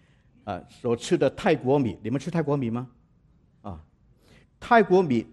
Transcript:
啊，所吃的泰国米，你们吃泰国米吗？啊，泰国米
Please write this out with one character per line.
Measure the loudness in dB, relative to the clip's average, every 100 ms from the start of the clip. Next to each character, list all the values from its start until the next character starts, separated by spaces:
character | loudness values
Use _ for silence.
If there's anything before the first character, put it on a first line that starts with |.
| _ _ _ _
啊， | -10 -10 -12
所 | -8 -4 -4
吃 | 0 0
的 | 0
泰 | 0 0 0
国 | 2 0
米， | 0 -4
你 | -6
们 | -6
吃 | -4
泰 | -4
国 | -2 -2
米 | -2
吗？ | -6 -10 _ _ _ _ _ _ _
啊， | -16 -16 -18 _ _ _ _ _ _ _
泰 | 2 4
国 | 6 4
米 | 4 0 -2